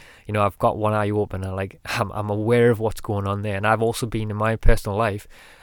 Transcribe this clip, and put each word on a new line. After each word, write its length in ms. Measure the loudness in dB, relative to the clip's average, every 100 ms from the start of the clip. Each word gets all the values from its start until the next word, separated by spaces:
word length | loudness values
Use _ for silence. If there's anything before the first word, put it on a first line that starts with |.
| -20 -20 -6
you 40 |
know, 140 | 0 0
I've 120 | 2
got 180 | -2 0
one 160 | 0
eye 160 | 0 0
open 340 | 0 -2 -4
and, 120 | -6 -6
like, 240 | -6 -8
<laughs> 40 | -8
I'm, 260 | -6 -4
I'm 180 | -4 -4
aware 400 | -2 2 4 4
of 100 | 4
what's 220 | -2 -4
going 260 | -6 -4 -2
on 140 | -4
there. 160 | -4 -2
And 100 | 0
I've 140 | 2
also 240 | 0 -2 -6
been, 240 | -4 -4
in 60 | -2
my 180 | -2 4
personal 420 | 6 6 2 -2
life, 300 | -2 -2 -10 -20 -20 -18